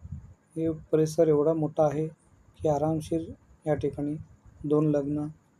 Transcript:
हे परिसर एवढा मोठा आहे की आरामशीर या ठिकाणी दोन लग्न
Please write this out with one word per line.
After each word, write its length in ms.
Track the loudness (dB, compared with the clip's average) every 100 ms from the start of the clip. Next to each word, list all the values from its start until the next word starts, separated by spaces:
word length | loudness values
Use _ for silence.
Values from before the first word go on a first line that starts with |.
| -16 -16 -16 -20 _ -4
हे 160 | -2
परिसर 560 | -4 0 2 2 4 4
एवढा 260 | 4 2
मोठा 320 | 0 0 2 2
आहे 220 | 0 -4 -8 _ _ _ -4
की 60 | -2
आरामशीर 680 | 0 0 -2 -4 -6 -6 -14 _ _ -2
या 60 |
ठिकाणी 420 | -2 -2 -4 -6 -6 -12 -20 -20 -12
दोन 280 | 0 2 2
लग्न 360 | 0 -2 -4 -6 -10 _